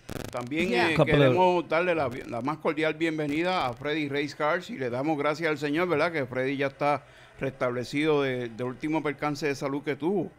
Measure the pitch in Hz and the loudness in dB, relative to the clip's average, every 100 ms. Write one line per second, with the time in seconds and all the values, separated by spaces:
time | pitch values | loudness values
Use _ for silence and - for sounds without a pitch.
0 | - - - 123 123 156 180 - 175 156 | -6 -8 -8 -8 -6 -2 0 2 2 4
1 | 147 147 135 123 185 175 - 160 180 165 | 4 6 6 8 6 4 2 2 2 2
2 | 131 127 - 117 131 156 - 151 156 156 | 0 -4 -8 -4 -4 -2 -2 0 0 0
3 | 165 156 147 147 175 185 131 120 147 156 | -2 0 -2 0 0 0 -2 -4 -4 -2
4 | 143 143 147 - 151 180 180 180 127 120 | -2 -2 -4 -2 0 0 -4 -6 -4 -2
5 | 147 147 147 151 165 147 147 151 180 147 | 0 0 0 0 -2 -2 -2 0 2 2
6 | 175 160 131 123 131 139 139 - 143 139 | 2 0 -2 -2 -2 0 -2 0 0 0
7 | - - - - 139 - 127 123 117 143 | -4 -20 -20 -6 -6 -2 -2 -2 -4 0
8 | 156 147 135 127 123 110 127 123 151 156 | 2 2 2 -2 -6 -6 -8 -6 -2 -2
9 | 147 143 147 143 151 139 143 143 147 139 | -2 -4 -4 -2 -2 -2 -2 -4 -4 -2
10 | 160 202 - | 0 0 -2